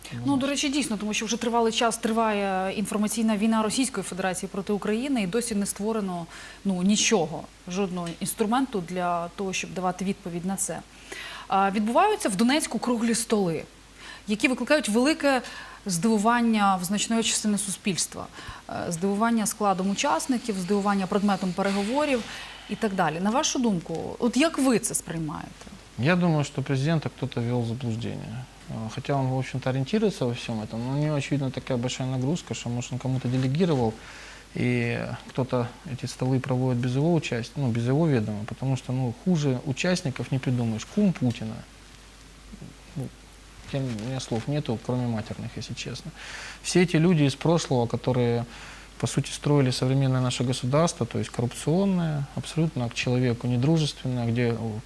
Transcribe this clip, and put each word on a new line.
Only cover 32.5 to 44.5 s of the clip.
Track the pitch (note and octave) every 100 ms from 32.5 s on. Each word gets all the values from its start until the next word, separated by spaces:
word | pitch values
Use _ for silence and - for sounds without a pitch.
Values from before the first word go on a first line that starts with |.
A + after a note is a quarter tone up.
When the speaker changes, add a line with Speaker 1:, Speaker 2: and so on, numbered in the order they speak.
Speaker 2:
что, | A2+ A#2+
может, | A#2+ B2
он | B2
кому-то | C3 C3 A#2+
делегировал, | B2+ C3 D3 F#3 C#3 A2+ G#2+ - - - - - -
и | B2 B2 A#2+ A#2 A#2 B2 -
кто-то | - B2 B2 A2+ - -
эти | B2 A#2+
столы | - B2+ C3
проводит | - B2+ B2+ B2
без | B2 C3
его | D#3
участия, | E3+ - A#2+ B2 -
ну, | C3+
без | A2+ A#2+
его | C#3 E3
ведома, | B2+ G#2+ G#2
потому | G#2+ - C3 C3
что, | -
ну, | B2+ B2+ A2+
хуже | F#3 E3+ D3 B2 D3+
участников | C3 F3+ F3+ C3+ B2 A#2+
не | C3
придумаешь. | C3+ B2 A#2 A2 -
Кум | - G#3
Путина. | E3 B2 A2+ A3 A2 - - - - - - - - - - - - - D#3 B2 - - - - - -
Тем | C#3
у | C3 A2 A2+
меня | C3
слов | - A2+
нету, | B2+